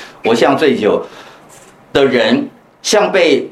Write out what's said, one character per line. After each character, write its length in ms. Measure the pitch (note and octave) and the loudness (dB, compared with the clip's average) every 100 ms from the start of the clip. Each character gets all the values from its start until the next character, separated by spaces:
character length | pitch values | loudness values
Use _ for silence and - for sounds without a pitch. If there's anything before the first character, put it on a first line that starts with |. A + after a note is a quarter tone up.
| - - | -20 -8
我 100 | A2 | -2
像 220 | A#2+ D#3 C#3 | 0 0 2
醉 200 | D3+ A2 | 0 0
酒 260 | G#2 E2+ - - - - - - - _ _ | 0 -2 -6 -18 -20 -20 -20 -20 -20 _ _
的 120 | C#3+ | 0
人， 440 | C3+ B2 A2 B2 - - _ _ | 0 2 0 0 -2 -12 _ _
像 280 | - G#3 - | -2 0 0
被 380 | F#3+ D#3+ C3 - | 0 2 0 -2